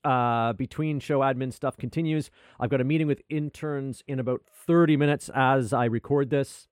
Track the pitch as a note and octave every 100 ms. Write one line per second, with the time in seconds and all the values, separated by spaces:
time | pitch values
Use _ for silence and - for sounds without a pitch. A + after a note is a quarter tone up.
0 | D3 B2+ A#2+ A#2 A2+ G#2+ C3 - D#3 D3
1 | - C#3+ C3+ B2+ C3 - C3+ - C3 D#3+
2 | D#3+ D#3 - _ - - A#2+ C3+ C3 D#3
3 | D#3 C#3 - D3+ D3 - D3+ C#3+ C3+ -
4 | - C3+ B2 B2 _ - - E3+ E3 D3
5 | D3 D3 - C3 C3 C3+ A2+ B2+ A#2+ A2+
6 | - C#3+ C3+ C#3 C#3 - _